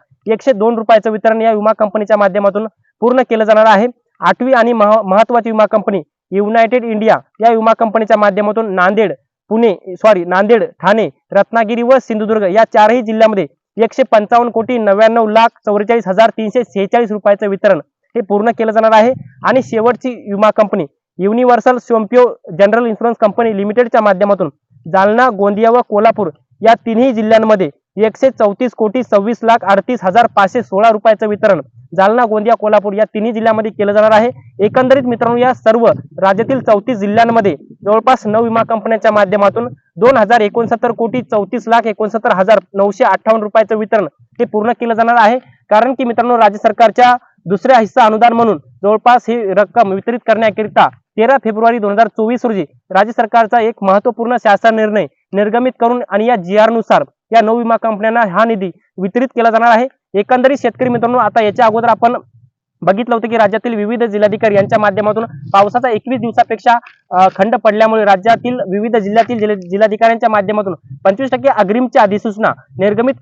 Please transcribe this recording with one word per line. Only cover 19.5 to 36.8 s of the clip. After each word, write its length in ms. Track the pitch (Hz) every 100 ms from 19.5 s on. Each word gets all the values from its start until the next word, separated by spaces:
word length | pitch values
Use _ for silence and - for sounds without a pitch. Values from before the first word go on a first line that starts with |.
| 254
शेवटची 460 | - 226 226 226 254
विमा 420 | 226 208 196 214 208
कंपनी 300 | 214 214 151 _ _ -
युनिव्हर्सल 580 | 185 233 247 240 254 254
सोमपिओ 480 | - 233 208 247 240 - - 165
जनरल 280 | 202 220 240
इन्शुरन्स 300 | 214 233 226
कंपनी 360 | 214 196 233 202
लिमिटेडच्या 460 | 202 214 240 240
माध्यमातून 480 | 214 185 202 196 165 - _ _ 156
जालना, 360 | 190 196 220 254
गोंदिया 420 | 196 202 208 226
व 100 | 247 233
कोल्हापूर 420 | 208 220 220 185 - _ _
या 140 | 208
तिन्ही 380 | 226 - 226 262
जिल्ह्यांमध्ये 580 | 226 214 220 220 208 160 - _ -
एकशे 340 | 220 - 262
चौतीस 400 | - 214 196 254
कोटी 320 | - 214 254
सव्वीस 360 | 240 208 202 240
लाख 220 | 226 226
अडतीस 400 | - 196 190 247
हजार 220 | 185 196 233
पाचशे 360 | - 196 -
सोळा 280 | - 190 226
रुपयाचं 380 | 214 233 208 214
वितरण 320 | 208 220 175 135 _ - 170
जालना, 280 | 190 233
गोंदिया, 300 | 233 214 208
कोल्हापूर 380 | 220 214 208 202
या 120 | 202
तिन्ही 280 | 208 214 220
जिल्ह्यामध्ये 380 | 220 220 220 220
केलं 220 | - 202
जाणार 180 | 208 214
आहे. 200 | 214 240 - - -
एकंदरीत 380 | 208 262 254 269
मित्रांनो, 340 | 247 233 233 240
या 180 | 247
सर्व 320 | 247 220 226 226 156 - -
राज्यातील 420 | 190 196 220 269
चौतीस 380 | - 208